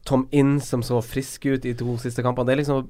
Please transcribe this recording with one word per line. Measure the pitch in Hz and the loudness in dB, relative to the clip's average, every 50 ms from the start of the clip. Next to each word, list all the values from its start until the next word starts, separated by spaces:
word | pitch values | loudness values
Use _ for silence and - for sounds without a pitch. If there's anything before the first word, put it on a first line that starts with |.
| - | -4
Tom | - 139 131 131 - | 0 0 0 2 2
Inn | 147 143 139 139 139 143 | 4 4 6 6 4 2
som | - - 131 120 | 0 -2 -2 -2
så | 117 117 123 120 117 | 0 0 0 -2 -2
frisk | - - 135 135 - - - - | -2 -4 -6 -6 -6 -8 -4 -2
ut | 139 135 131 131 | 0 0 0 -2
i | 127 120 | -4 -4
to | 120 120 123 120 | -4 -4 -4 -4
siste | 117 120 123 117 127 120 | -4 -4 -6 -4 -2 -2
kampene. | 123 123 127 123 | 0 0 0 2
Det | 123 131 | 2 2
er | 143 147 | 2 2
liksom, | 143 139 135 131 | 0 0 0 -2